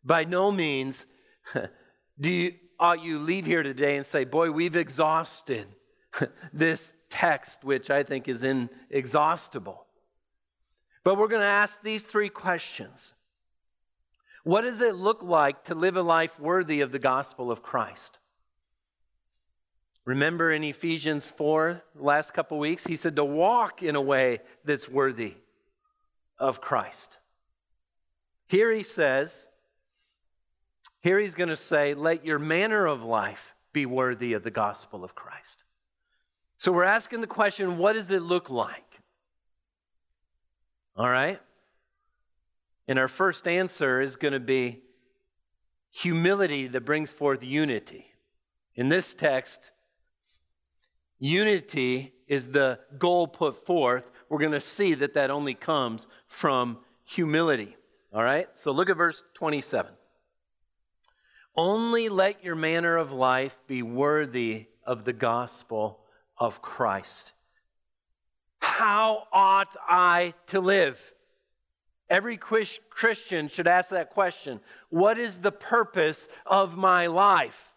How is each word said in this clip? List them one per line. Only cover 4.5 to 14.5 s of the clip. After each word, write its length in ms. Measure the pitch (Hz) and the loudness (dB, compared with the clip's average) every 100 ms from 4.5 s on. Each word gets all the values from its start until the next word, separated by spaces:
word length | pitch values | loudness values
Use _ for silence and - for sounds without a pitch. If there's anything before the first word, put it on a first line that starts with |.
we've 260 | 151 175 165 | 0 -2 -2
exhausted 920 | 156 131 156 160 165 - - 120 101 - _ _ _ | -4 0 2 2 -2 -14 -8 -8 -8 -20 _ _ _
<laughs> 380 | - 131 - 165 | -6 -6 -6 -16
this 400 | 151 160 156 - _ _ | 0 0 0 -8 _ _
text," 540 | - 170 143 - - | -2 0 0 -6 -14
which 260 | 135 131 - | -2 -2 0
I 120 | 143 | -2
think 260 | 139 135 127 | 0 -6 -6
is 140 | 120 | -4
inexhaustible. 1400 | 131 135 120 - - 139 127 151 151 170 - 131 95 - _ _ _ _ _ _ _ _ _ _ _ _ | -2 -2 -4 -12 -6 -6 0 0 2 0 -8 -12 -12 -18 _ _ _ _ _ _ _ _ _ _ _ _
But 120 | 180 196 | 0 2
we're 120 | 214 | 2
gonna 160 | 220 | 2
ask 380 | 202 202 208 - | 2 2 0 -2
these 220 | 214 214 | -8 -8
three 260 | 214 214 202 | -4 -2 -2
questions. 840 | - 190 170 - - 95 - - _ _ _ _ _ _ _ _ _ _ _ _ - | -4 -4 -4 -6 -14 -16 -18 -20 _ _ _ _ _ _ _ _ _ _ _ _ -10
What 180 | 156 | 0